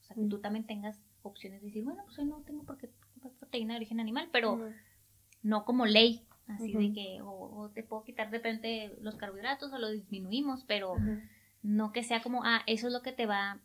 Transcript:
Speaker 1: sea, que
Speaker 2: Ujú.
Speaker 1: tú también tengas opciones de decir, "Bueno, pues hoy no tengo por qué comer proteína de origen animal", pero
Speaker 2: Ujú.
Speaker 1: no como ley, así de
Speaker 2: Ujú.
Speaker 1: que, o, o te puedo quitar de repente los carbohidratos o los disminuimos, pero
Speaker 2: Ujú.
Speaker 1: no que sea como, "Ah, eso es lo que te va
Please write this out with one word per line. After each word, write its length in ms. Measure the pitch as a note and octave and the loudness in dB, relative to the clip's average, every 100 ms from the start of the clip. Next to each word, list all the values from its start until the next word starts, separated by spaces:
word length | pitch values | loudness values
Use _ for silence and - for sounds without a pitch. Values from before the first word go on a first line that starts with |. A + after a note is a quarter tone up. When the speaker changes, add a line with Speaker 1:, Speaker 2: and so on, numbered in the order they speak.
| - | -10
Speaker 1:
sea, 60 | A3+ | 0
que 40 | |
Speaker 2:
Ujú. 60 | G#3 | 0
Speaker 1:
tú 80 | G3+ | 0
también 260 | G#3 G#3+ A3 | -2 -4 -4
tengas 340 | G#3 G#3 G#3 _ _ | -6 -6 -10 _ _
opciones 380 | G3 G3+ G3 G3 | -16 -12 -14 -12
de 80 | G#3 | -8
decir, 160 | G#3+ | -4
"Bueno, 180 | B3 F#4 | -4 -6
pues 140 | G4+ - | -10 -4
hoy 60 | C#4+ | -4
no 160 | D4+ - | -4 -8
tengo 180 | D4 | -10
por 120 | - C#4 | -10 -12
qué 120 | A#3+ _ - B3 | -14 _ -20 -20
comer 160 | B3+ - | -20 -18
proteína 360 | - A#3+ A3 | -6 -2 -2
de 40 | A#3 | -2
origen 220 | A3 A3+ | -2 -2
animal", 280 | A3 B3 E4+ | 0 -2 2
pero 220 | B3 A3+ | 2 4
Speaker 2:
Ujú. 100 | A3+ A3 A3 - - _ - _ - | 0 -4 -12 -20 -20 _ -20 _ -2
Speaker 1:
no 220 | G#3+ G#3+ | 2 2
como 220 | G#3 B3 A3+ | 4 4 8
ley, 400 | G#3+ A#3 A#3 - - - | 10 10 6 -8 -20 -12
así 240 | G#3 A3+ | -8 0
de 140 | G#3+ G#3 | 4 4
Speaker 2:
Ujú. 80 | |
Speaker 1:
que, 260 | G#3 G3 F#3 | 2 -6 -10
o, 60 | G3 F#3+ F#3+ G#3+ | -12 -12 -12 -10
o 100 | G#3 | -10
te 120 | G#3 | -10
puedo 200 | A3+ A3 | -8 -8
quitar 260 | G#3+ A#3 G#3+ | -8 -6 -4
de 80 | A3+ | -2
repente 580 | A3+ A3 A3+ A3+ G#3 - | -2 -2 -2 -4 -6 -8
los 140 | G#3+ A3 | -8 -6
carbohidratos 560 | G#3 G3 A#3+ C#4 C#4 | -8 -6 -4 -4 -4
o 60 | C4+ | -4
los 140 | A3 | -2
disminuimos, 720 | G#3+ F#3+ G3 F#3 A#3 C#4+ C4 - | -4 -6 -8 -2 0 0 -4 0
pero 280 | G#3 F#3+ | 0 0
Speaker 2:
Ujú. 260 | F#3 G#3+ G#3+ - - _ _ | 0 0 -2 -8 -20 _ _
Speaker 1:
no 300 | G#3 G#3+ G#3+ | 2 4 4
que 100 | A#3+ | 0
sea 200 | A#3 A3+ | 0 0
como, 220 | A#3+ B3 | 0 0
"Ah, 180 | A#3 A3+ - | 2 2 2
eso 220 | A3 A#3+ | 0 0
es 40 | |
lo 100 | B3 | -2
que 100 | B3+ | -4
te 140 | B3+ A3 | -2 0
va 340 | G3+ G3 G3+ | 2 0 -6